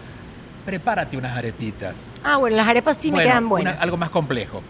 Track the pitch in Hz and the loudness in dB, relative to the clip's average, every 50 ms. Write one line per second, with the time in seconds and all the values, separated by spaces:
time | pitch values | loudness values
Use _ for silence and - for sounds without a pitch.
0 | - - - - - - - - - - - - - 202 190 175 - 240 214 185 | -16 -16 -16 -16 -16 -16 -16 -18 -18 -18 -18 -12 -8 -6 -6 -4 -2 0 0 0
1 | 156 123 139 131 127 127 127 123 117 113 104 - 117 107 98 - 98 92 87 - | 0 -2 -4 -6 -6 -6 -4 -4 -6 -6 -6 -6 -6 -8 -8 -8 -8 -10 -10 -10
2 | - - - - - 294 294 277 262 233 220 214 220 226 233 240 - 311 285 - | -12 -14 -12 -4 0 2 2 4 4 4 4 4 6 6 4 4 4 2 2 2
3 | - 311 285 - 165 247 254 240 226 226 202 180 185 185 160 156 175 180 175 170 | 0 2 4 4 6 6 6 4 4 4 2 2 2 0 0 0 0 0 0 0
4 | 170 156 - 175 156 131 139 117 95 - - - - - | -2 0 0 0 0 0 0 -2 -4 -6 -8 -12 -12 -12